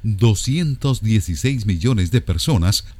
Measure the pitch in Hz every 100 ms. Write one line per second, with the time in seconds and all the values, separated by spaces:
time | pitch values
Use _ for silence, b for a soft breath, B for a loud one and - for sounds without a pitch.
0 | 110 98 117 101 - 151 165 131 139 127
1 | 110 110 92 80 127 135 104 87 117 113
2 | 87 120 - 80 - 120 87 - B -